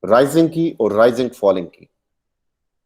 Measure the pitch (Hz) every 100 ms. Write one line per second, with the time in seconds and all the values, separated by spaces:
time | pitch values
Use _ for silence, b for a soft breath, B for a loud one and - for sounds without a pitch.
0 | 90 113 143 156 165 165 165 - 107 101
1 | 117 120 127 - 101 95 85 _ _ _
2 | _ _ _ _ _ _ _ _